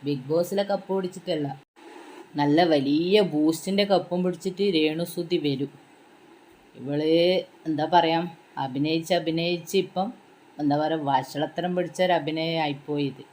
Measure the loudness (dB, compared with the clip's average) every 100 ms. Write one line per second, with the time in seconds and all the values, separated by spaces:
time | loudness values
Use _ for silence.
0 | -4 -6 -2 -2 0 -2 0 -2 -2 -4
1 | -4 -8 -6 -4 -4 -6 _ _ -20 -20
2 | -20 -20 -12 -2 2 4 6 4 4 2
3 | 4 4 4 2 0 0 -2 0 2 2
4 | 0 -2 -2 -2 -8 -2 0 2 2 0
5 | -6 -6 -2 -2 0 -2 -6 -8 -20 -20
6 | -20 -20 -20 -20 -20 _ _ -14 -6 -2
7 | 4 4 4 2 -2 -12 -6 -2 4 4
8 | 4 0 -2 -10 -16 -8 -6 -2 0 0
9 | 2 0 0 -2 -2 -4 -2 -2 0 -4
10 | -6 -6 -20 -20 -20 -2 2 2 2 0
11 | 0 0 -2 -6 -4 -4 -2 -2 -4 0
12 | 2 2 0 -4 -2 -2 -2 -4 -6 -2
13 | -2 -6 -18